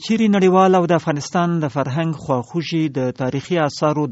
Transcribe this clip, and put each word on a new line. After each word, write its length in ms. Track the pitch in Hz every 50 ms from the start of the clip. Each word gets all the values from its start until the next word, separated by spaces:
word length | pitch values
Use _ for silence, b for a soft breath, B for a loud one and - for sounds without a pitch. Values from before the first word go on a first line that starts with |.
| -
چیرې 240 | - 220 220 226 214 202
نړیوال 420 | 202 185 185 180 190 190 185 185
او 80 | 185 175 170
د 20 | 175 160
افغانستان 560 | - 170 156 143 143 - - 180 175 175 170 165 156
د 80 | 143 -
فرهنګ 380 | 143 131 127 123 165 165 165 156 - -
خواخوږي 580 | - 135 123 117 - - 175 156 - 165 160 160 151 127
د 120 | 139 127 127 123 -
تاریخي 360 | 135 127 135 139 - - 180 170 151
آثارو 420 | 143 - - 160 151 147 151 147 139